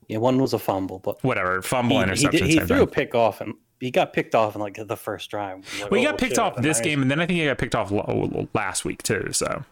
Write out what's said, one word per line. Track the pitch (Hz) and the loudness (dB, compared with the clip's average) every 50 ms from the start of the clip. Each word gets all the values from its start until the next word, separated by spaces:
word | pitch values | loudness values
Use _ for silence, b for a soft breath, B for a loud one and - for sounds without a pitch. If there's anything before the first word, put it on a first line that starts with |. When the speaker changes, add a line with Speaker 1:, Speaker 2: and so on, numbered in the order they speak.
| _ - | _ -8
Speaker 1:
Yeah, | 107 110 | -4 0
one | 113 127 131 131 | 2 2 4 4
was | 135 120 120 | 2 2 0
a | 107 | -2
fumble, | - - 101 95 95 90 90 95 | 0 0 -2 -2 -2 -4 -8 -8
but | - 107 101 - - | -6 -8 -6 -2 -2
Speaker 2:
Whatever, | 131 120 101 92 92 92 92 | 0 0 0 0 0 0 -2
fumble, | 92 - 131 127 120 117 113 107 | -2 -2 -2 0 2 4 4 4
Speaker 1:
he, | 95 | 4
Speaker 2:
interception, | 95 92 - 143 - - | 2 2 2 0 2 2
Speaker 1:
he | - | 2
did, | - 175 165 | 2 4 4
he | 156 | 4
Speaker 2:
same | 90 87 | 4 2
Speaker 1:
threw | - 277 | 4 4
Speaker 2:
thing. | 208 | 4
Speaker 1:
a | - | 2
pick | - 160 139 - - | 2 -2 -2 0 2
off, | 117 117 107 98 - | 2 4 2 2 -2
and | 98 104 110 - _ _ _ - | -8 -10 -10 -14 _ _ _ -8
he | 127 127 | -6 0
got | 123 185 151 - | 2 2 2 2
picked | - 160 147 - - | 0 -2 -2 2 2
off | 120 110 104 101 | 4 4 2 0
in, | 104 | -4
like, | 107 104 95 110 110 | -6 -6 -6 -10 -8
the | 101 110 - | -8 -8 -6
first | - - 104 87 - - | -4 -6 -6 -6 -8 -8
drive. | - 104 104 98 92 95 95 B B B | -6 -6 -6 -6 -8 -12 -12 B B B
Like, | 101 104 | -4 0
Speaker 2:
Well, | 196 214 | 2 2
he | 247 302 | 2 2
Speaker 1:
"Oh, | |
Speaker 2:
got | 302 - | 0 0
picked | 247 247 | -2 0
Speaker 1:
shit, | - 247 | 2 2
Speaker 2:
off | 220 185 - - | 0 0 0 0
Speaker 1:
the | |
Speaker 2:
this | 120 151 156 156 | 0 0 0 0
Speaker 1:
Niners." | - 160 | 0 0
Speaker 2:
game, | 151 143 135 | 0 2 2
and | 131 | 2
then | 139 156 | 2 0
I | 175 | 0
think | 160 180 170 | 0 0 0
he | 160 | 2
got | 143 123 - | 0 0 0
picked | 143 113 - | -2 -2 -2
off | 120 104 95 | -2 -2 0
l-, | 101 104 - | 0 -2 0
l-, | - 113 107 98 87 87 90 101 - - | 0 0 0 0 0 0 -2 -4 -2 -2
last | 113 104 95 90 - - | -2 -2 -2 -4 -4 -4
week | - - - | -4 -6 -6
too. | - - 113 95 - - | -4 -2 -2 -2 -2 -4
So | - - - - - - 131 _ | -4 -2 -2 -2 -4 -6 -8 _